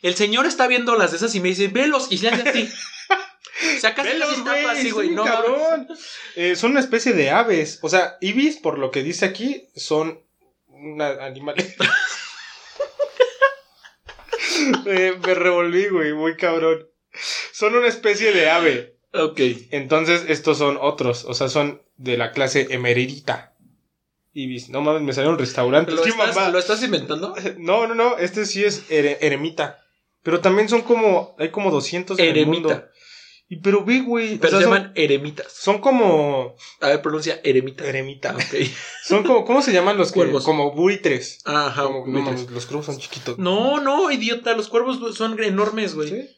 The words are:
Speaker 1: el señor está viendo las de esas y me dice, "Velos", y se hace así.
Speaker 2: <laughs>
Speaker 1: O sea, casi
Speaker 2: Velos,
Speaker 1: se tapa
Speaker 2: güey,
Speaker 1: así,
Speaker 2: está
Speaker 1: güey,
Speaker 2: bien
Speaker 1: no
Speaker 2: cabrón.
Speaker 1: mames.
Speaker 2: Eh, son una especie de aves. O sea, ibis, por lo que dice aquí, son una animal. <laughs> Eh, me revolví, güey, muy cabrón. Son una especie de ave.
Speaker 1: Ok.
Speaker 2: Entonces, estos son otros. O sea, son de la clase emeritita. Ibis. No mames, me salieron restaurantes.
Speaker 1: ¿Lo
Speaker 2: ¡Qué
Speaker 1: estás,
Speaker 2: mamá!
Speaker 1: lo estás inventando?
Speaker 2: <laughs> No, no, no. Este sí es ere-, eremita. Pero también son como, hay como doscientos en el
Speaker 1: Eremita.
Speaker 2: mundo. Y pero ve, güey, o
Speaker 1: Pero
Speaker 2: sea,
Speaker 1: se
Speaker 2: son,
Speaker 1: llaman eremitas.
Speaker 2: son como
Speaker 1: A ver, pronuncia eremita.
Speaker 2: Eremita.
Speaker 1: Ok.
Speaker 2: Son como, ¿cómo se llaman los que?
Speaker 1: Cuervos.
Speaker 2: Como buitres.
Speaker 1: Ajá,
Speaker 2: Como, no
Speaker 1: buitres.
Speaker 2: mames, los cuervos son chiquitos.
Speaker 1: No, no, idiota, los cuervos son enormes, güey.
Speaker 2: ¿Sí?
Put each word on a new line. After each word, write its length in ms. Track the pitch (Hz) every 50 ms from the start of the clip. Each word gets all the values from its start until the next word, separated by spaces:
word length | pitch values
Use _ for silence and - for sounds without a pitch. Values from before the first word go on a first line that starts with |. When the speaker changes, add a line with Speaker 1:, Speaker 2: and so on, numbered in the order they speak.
Speaker 1:
el 140 | - 180 180
señor 300 | 180 208 208 214 240 277
está 220 | 330 262 - 254
viendo 300 | 247 254 247 240 233 233
las 140 | 220 190 165
de 60 | 160
esas 160 | 170 208 226 220
y 40 | 196
me 80 | 175
dice, 220 | 180 185 180 202 196
"Velos", 380 | 196 240 277 302 302 269 247 -
y 80 | -
se 100 | 180 190
hace 220 | 226 233 240 240 285
así. 200 | 254 240 214 - -
Speaker 2:
<laughs> 40 | - - - - - - - 392 381 - - _ _ _ - - - - 320 302
Speaker 1:
O 20 | 262
sea, 160 | 226 226 220
casi 140 | 277 277 233
Speaker 2:
Velos, 200 | 269 330 311 294
Speaker 1:
se 60 | 294 254
tapa 100 | 240 269
Speaker 2:
güey, 140 | 285 285 294
Speaker 1:
así, 160 | 269 233 277
Speaker 2:
está 120 | 262 240 208
Speaker 1:
güey, 140 | 214 202
Speaker 2:
bien 80 | 170 170
Speaker 1:
no 80 | 190 220
Speaker 2:
cabrón. 640 | 233 233 226 226 233 262 294 311 320 330 302 254
Speaker 1:
mames. 120 | - 320 - - - - - - - -
Speaker 2:
Eh, 200 | 175 175 180 180
son 160 | - - 233
una 80 | 277 277
especie 340 | 262 262 220 233 233 254 214
de 180 | 170 143 135
aves. 480 | 151 202 233 233 196 165 151 151 - -
O 80 | - 156
sea, 280 | 175 185 175 175 - -
ibis, 360 | 185 190 214 254 277 302 302
por 200 | - - 160 147
lo 140 | 139 135 131
que 100 | - 139 135
dice 220 | 156 175 - 208
aquí, 440 | 190 190 190 226 269 277 - - _ _
son 460 | - - - 156 151 156 160 160 - _ _ _ _ _ _ _ _ _
una 400 | _ 135 139 143 151 151 151 151 143 135 135 135
animal. 300 | 135 127 135 143 147 147
<laughs> 100 | 180 190 - - - - - - - - - - - - - - - - - - - - - - - 571 571 - - 571 554 - - 508 494 - - - 539 539 - _ _ _ _ _ - _ _ _ - - - - - - 466 - - 339 339 302 269 254 - -
Eh, 280 | 202 196 185 185 185 185 185 175
me 80 | 185 185
revolví, 540 | 175 175 180 180 175 175 170 170 180 202 208
güey, 240 | 190 175 156 151 151
muy 220 | 151 156 165 165
cabrón. 520 | - 185 175 165 165 160 160 160 160 - _ _ _ _ _ _ - - - - - - - -
Son 220 | - 214 214 233
una 120 | 240 240
especie 440 | 233 226 233 - 214 202 208 220 220 202
de 160 | 180 160 156
ave. 480 | 165 170 170 156 135 120 120 - _ _ _ _ -
Speaker 1:
Ok. 260 | 196 160 156 156 156 135 127 120 117 - _
Speaker 2:
Entonces, 520 | - 143 135 127 156 156 160 160 170 170 170
estos 300 | 151 156 147 - 165 147
son 200 | - 147 143 139 143
otros. 440 | 139 143 147 - 139 123 120 120 -
O 80 | - 123
sea, 140 | - 135 131
son 320 | - 151 147 143 143 - _ _ _
de 200 | _ 131 127 123
la 140 | 120 117 113
clase 360 | - 139 135 127 - 143 127 -
emeritita. 840 | 131 123 123 120 120 123 127 127 - - _ - - - - _ _ _ _ _ _ _ _ _ _ _ _ _ _ _ _ _ _
Ibis. 360 | 151 135 131 127 120 120 -
No 120 | 127 135
mames, 200 | 147 151 156 160
me 120 | 147 139 127
salieron 240 | 135 135 151 170 151
restaurantes. 560 | 131 120 - - 123 123 135 151 170 170 165
Speaker 1:
¿Lo 60 | 160 165
Speaker 2:
¡Qué 60 | 220
Speaker 1:
estás, 260 | 226 220 208 226 226
Speaker 2:
mamá! 140 | 190 196 180
Speaker 1:
lo 100 | 170 180
estás 240 | 175 - 214 214 247
inventando? 500 | 247 202 147 131 143 151 156 180 190 - - 185
Speaker 2:
<laughs> 100 | 202 190
No, 300 | 175 170 170 185 226 233
no, 80 | 226 233
no. 220 | 226 233 247 240
Este 280 | 190 175 180 180 214 214
sí 180 | 202 - 196 202
es 200 | 208 196 - - -
ere-, 280 | 160 151 143 143 143 -
eremita. 640 | 151 151 139 135 143 165 160 - 151 - - _ _ _ _ _ _ _ _ _ _
Pero 180 | 165 160 175
también 260 | 170 185 190 202 220 202
son 120 | 233 233
como, 540 | 233 240 240 226 220 214 185 165 - - - -
hay 100 | 151 165
como 220 | - 208 202 190
doscientos 480 | 160 143 131 - 170 175 185 180 190 180
en 60 | 170
el 60 | 165
Speaker 1:
Eremita. 360 | 151 156 151 147 165 170 160 156
Speaker 2:
mundo. 160 | 143 - - _ _ _ _ - - - - - - _ _ _
Y 120 | 180 160
pero 240 | 170 196 196 202 180
ve, 160 | 196 247 262
güey, 340 | 262 240 233 233 226 214 220
o 40 | 214
Speaker 1:
Pero 80 | - -
Speaker 2:
sea, 80 | - 196
Speaker 1:
se 60 | 180
Speaker 2:
son, 80 | 175 190
Speaker 1:
llaman 180 | 196 190 - -
eremitas. 600 | - 160 151 139 139 143 151 147 143 - - -
Speaker 2:
son 260 | - - 190 208 202
como 800 | 202 269 262 247 226 190 170 151 147 147 143 131 127 120 - _ - - - _
Speaker 1:
A 80 | - 139
ver, 120 | 143 151
pronuncia 380 | - 156 151 156 151 160 151 - -
eremita. 400 | 151 131 131 127 135 131 - 147
Speaker 2:
Eremita. 500 | 139 135 135 131 135 139 135 - - -
Speaker 1:
Ok. 320 | 127 - - - - 143 123 - - - - - - -
Speaker 2:
Son 180 | - 175 208 202
como, 220 | - 262 226 -
¿cómo 160 | - 233 277
se 100 | 277 262
llaman 260 | 208 180 175 196 208
los 120 | 202 175 -
que? 40 | -
Speaker 1:
Cuervos. 280 | 185 175 135 135 139 131
Speaker 2:
Como 300 | 156 156 151 143 143 139
buitres. 640 | 147 170 190 202 196 - 165 139 131 - - - - -
Speaker 1:
Ajá, 380 | - 147 151 147 139 120 143 139
Speaker 2:
Como, 160 | 135 135 135
no 120 | 123 131
Speaker 1:
buitres. 140 | 127 135 143 135 127 127
Speaker 2:
mames, 100 | 123 120
los 140 | 123 120 120
cuervos 220 | - 143 151 151
son 100 | 151 139
chiquitos. 400 | 131 - - - 135 - - 120
Speaker 1:
No, 420 | - 185 180 185 208 226 269 285 302
no, 320 | 277 269 277 294 381 320
idiota, 420 | 285 226 220 226 233 233 - 233 226
los 140 | 226 208
cuervos 480 | - - 233 240 262 262 254 233 226 208
son 260 | 196 220 226 220 214
enormes, 540 | 220 208 190 196 208 208 214 220 214 185 160
güey. 140 | 156 151 151
Speaker 2:
¿Sí? 200 | 180 233 285 - _